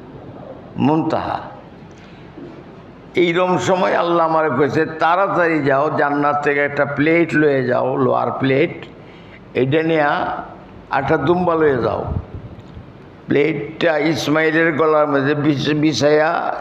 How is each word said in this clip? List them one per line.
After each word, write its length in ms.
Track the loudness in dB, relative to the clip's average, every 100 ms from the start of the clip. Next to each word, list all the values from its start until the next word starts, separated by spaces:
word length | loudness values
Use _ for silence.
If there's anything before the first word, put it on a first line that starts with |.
| -20 -20 -18 -18 -18 -18 -14 -2
মুনতাহা। 640 | 0 0 -2 -4 -4 -8 -10 -18 -20 -20 -20 -20 -20 -20 -20 -18 -18 -18 -20 -20 -20 -20 -6 0
এইরকম 420 | 0 2 0 0
সময় 380 | 0 0 0 0
আল্লাহ 300 | 0 2 2
আমারে 240 | 2 0
কইছে, 360 | 0 0 0 -2
"তাড়াতাড়ি 800 | 0 0 2 0 0 0 2
যাও, 340 | 2 2 0 0
জান্নাত 460 | 0 0 0 0
থেকে 160 | 0 0
একটা 260 | 0 0 -2
প্লেট 480 | 0 2 4 2
লয়ে 340 | 2 2 2 0
যাও, 300 | 0 0 0
লোহার 340 | 2 2 0
প্লেট, 540 | -2 0 2 0 -4 -16 -18 -20 -20 -20 -20 -8
এটা 300 | -2 0 2
নিয়া 440 | 2 2 2 0 -4 -6 -10 -18 -20 -20 -6
একটা 260 | -4 0 0
দুম্বা 380 | 2 0 2 2
লয়ে 280 | 2 2
যাও।" 220 | 0 -2 -4 -6 -8 -16 -16 -18 -20 -20 -20 -20 -20 -16 -2
প্লেটটা 680 | 2 2 -2 -8 -2 0 2
ইসমাইলের 800 | 0 0 0 2 2 2 2 2
গলার 300 | 2 4 2
মধ্যে 280 | 2 0 0
বিছ-, 380 | 0 0 0
বিছাইয়া, 840 | 2 0 2 2 4 2 0 -2 -4